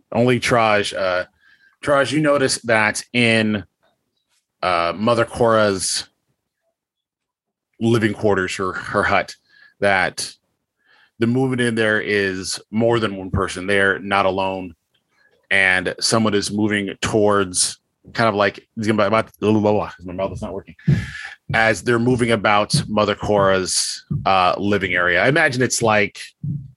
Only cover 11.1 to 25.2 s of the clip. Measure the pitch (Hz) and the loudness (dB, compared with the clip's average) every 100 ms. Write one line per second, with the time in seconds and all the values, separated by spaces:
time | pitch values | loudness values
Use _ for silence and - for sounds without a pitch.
11.1 | _ 117 123 131 127 120 113 110 107 87 | _ -2 0 0 0 -2 0 0 0 0
12.1 | 104 98 95 92 - - 107 117 117 110 | 0 0 -2 -8 -10 -6 0 2 2 0
13.1 | 98 92 95 92 - 92 101 98 95 98 | -6 -6 -4 -4 -4 -2 2 2 0 0
14.1 | 101 95 95 95 95 92 85 _ _ _ | 2 2 0 -2 -4 -8 -16 _ _ _
15.1 | _ _ _ _ 98 95 92 90 - - | _ _ _ _ 0 2 2 -2 -4 0
16.1 | 113 110 101 98 101 107 104 98 - - | 2 2 0 -2 -2 0 0 -4 -6 -2
17.1 | 113 104 101 95 90 - - _ _ - | 2 4 4 0 -2 -4 -6 _ _ -12
18.1 | - 117 101 101 - - - 107 110 101 | -2 0 2 0 0 -14 -6 -2 0 2
19.1 | 110 110 _ 101 107 104 104 82 - 90 | 2 -2 _ 2 4 4 0 -2 -10 -14
20.1 | 87 95 92 107 95 - - - - - | -6 -6 -6 -10 -10 -14 -6 0 0 -2
21.1 | - - - _ 110 113 107 113 120 120 | -12 -16 -18 _ 0 2 0 0 0 2
22.1 | 127 120 113 95 104 104 - - 107 104 | 0 2 0 2 0 2 -2 -2 0 0
23.1 | 101 - 104 98 95 90 - - - - | 0 0 2 4 2 0 -4 -4 -8 -8
24.1 | 147 - 95 90 - 98 101 92 90 87 | -4 0 2 2 2 0 -2 0 -2 0
25.1 | 87 | 2